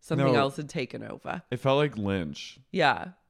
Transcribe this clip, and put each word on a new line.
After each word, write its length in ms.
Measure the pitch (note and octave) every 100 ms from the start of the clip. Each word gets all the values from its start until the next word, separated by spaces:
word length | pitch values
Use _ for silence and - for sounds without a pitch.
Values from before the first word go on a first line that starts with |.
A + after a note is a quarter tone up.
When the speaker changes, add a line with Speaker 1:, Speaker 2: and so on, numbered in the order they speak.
Speaker 1:
Something 320 | - D3 C3+
Speaker 2:
No. 60 | B2+
Speaker 1:
else 160 | C#3 C#3
had 140 | D3
taken 320 | E3+ B2+ A#2+
over. 380 | A2 - - - -
Speaker 2:
It 80 | B2
felt 180 | C3+ C3+
like 220 | D3 G#2+
Lynch. 600 | G2+ G2 D#2+ C#2 - - -
Speaker 1:
Yeah. 360 | F#3 D3 - F3+ F3+ _